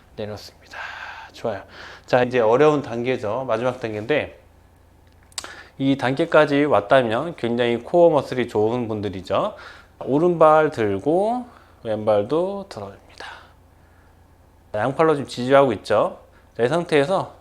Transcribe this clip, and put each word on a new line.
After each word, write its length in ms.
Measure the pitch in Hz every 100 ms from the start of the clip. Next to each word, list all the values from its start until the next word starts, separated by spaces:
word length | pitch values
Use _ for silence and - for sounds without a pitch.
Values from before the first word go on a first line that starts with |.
| _ -
내렸습니다. 640 | 104 101 - - - - - - - - -
좋아요. 320 | - 117 98 - - - - -
자, 180 | 127
이제 160 | 123 123
어려운 420 | 110 123 151 147
단계죠. 640 | 117 117 120 123 104 117 131
마지막 340 | 110 127 123
단계인데 600 | 113 107 110 147 92 - _ _ _ _ _ _ _ _ _ - - - - -
이 200 | 135 135
단계까지 680 | 123 139 165 160 147 143 147
왔다면 680 | 104 104 135 120 113 165 160
굉장히 420 | 117 120 120 117
코어 320 | 120 175 170
머슬이 380 | 151 127 127 117
좋은 400 | 110 107 123 113
분들이죠. 680 | 110 101 92 90 101 196 - - - - _
오른발 720 | 143 143 175 170 156 156 151
들고 760 | 123 107 98 143 170 208 247 247 - _ _
왼발도 840 | 117 107 107 104 104 156 185 202 190
들어줍니다. 580 | - 98 104 - - - - - _ _ _ _ _ _ _ _ _ _ _ _
자, 80 | 104
양팔로 360 | 117 139 160 143
지금 120 | 123
지지하고 460 | - 123 139 139
있죠. 460 | 104 - 107 175 208 - _ _ -
자, 80 |
이 40 | 120
상태에서 680 | 165 170 151 139 185 123 -